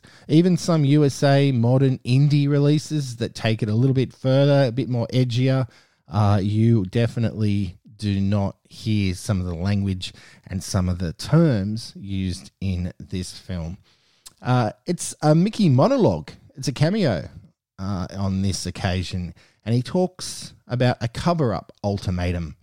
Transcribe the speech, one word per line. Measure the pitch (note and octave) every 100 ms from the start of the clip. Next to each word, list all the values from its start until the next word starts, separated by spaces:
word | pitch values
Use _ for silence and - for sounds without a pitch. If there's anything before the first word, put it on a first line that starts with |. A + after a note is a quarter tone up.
| - - -
Even | D3+ F3+ E3+
some | - D#3+ C#3
U | D3+
S | C#3+ -
A | C#3+ C#3 C#3
modern | B2 A#2 C3+ C3+ B2+
indie | A#2 C3 D3 D3 C#3+
releases | C#3+ C#3+ D3+ - D#3 C3+ A2+
that | A2+ -
take | A2+ A2
it | G#2+
a | G#2+
little | C3+
bit | C3 B2
further, | - C3 C3+ C#3+ C#3 C3
a |
bit | A#2+ B2
more | A#2+ A2+
edgier, | B2+ B2+ A#2 C3 C3 B2 _ _ _ -
uh, | G2+ G#2 G2+
you | G2+ G#2+ A2+ A#2 F#2
definitely | A#2+ A#2 - A2+ G#2 G#2+ G2+ F#2+ - - -
do | G#2+ G2
not | G2 G#2 G2 -
hear | _ - A#2 G#2+ F#2+
some | F2 - F#2+
of | F2+
the |
language | E2 F#2+ G2+ G2 F#2 - - - - -
and | F#2
some | - G2 F2+
of | F2
the | F2
terms | - - D#3 E3 A2 G2 A2 - F3+
used | G2 G2 F#2+ E2 - -
in | F#2+ F2+ F2+ -
this | - F#2+ F2 -
film. | - F2 D#2+ F#2+ _ _ _ _ - _
Uh, | - B2+ A2 - -
it's | F3 - -
a | D3+ D#3+
Mickey | G3+ G#3+ F#3
monologue. | B2+ G3 C#4 D3+ D#2 - - _ -
It's | C#3
a |
cameo, | B2 D3+ G#3+ D#3+ E2+ - - - _ _ -
uh, | F#2+ F#2+ F2+ G2
on | G2 F#2+
this | G2 F#2 F2+
occasion, | - G2 F#2 F2 F#2 E2+ - _ _ A2
and | B2
he |
talks | B2 F3+ F3+ - - - - - -
about | B2 B2 -
a | A#2
cover-up | - E3+ E3+ B2+ F2+ - _
ultimatum | G#2 G2+ - F2+ F2 F2 D#2+ -